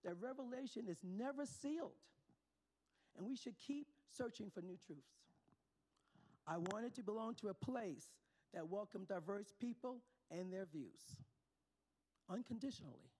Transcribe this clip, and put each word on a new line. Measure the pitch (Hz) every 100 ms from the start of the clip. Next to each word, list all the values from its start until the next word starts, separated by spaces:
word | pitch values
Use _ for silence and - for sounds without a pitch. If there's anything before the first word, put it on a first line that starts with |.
that | 175 175
revelation | 233 262 254 254 269 - 226
is | 165
never | 185 190 254 277 285
sealed, | - 285 311 320 - - - _ - _ _ _ _ _ _ _ -
and | 190
we | 262
should | 254 190
keep | - 285 294 - _
searching | - 240 - 208
for | -
new | 175 170
truths. | - 151 - - - - - - _ _ _ _ _ - - - -
I | 165
wanted | 175 208 240 247
to |
belong | 202 214 220 233
to | 208
a |
place | 190 - 254 208 139 - - _ _ _
that | - 160
welcomed | 196 208 - 190
diverse | 190 160 202 208 -
people | 240 233 254 247 - _ _
and | 165 185
their | 185 190
views, | 156 113 - - - - _ _ _ _ _ _ _ _ _ -
unconditionally. | 185 247 226 269 - 151 123 - _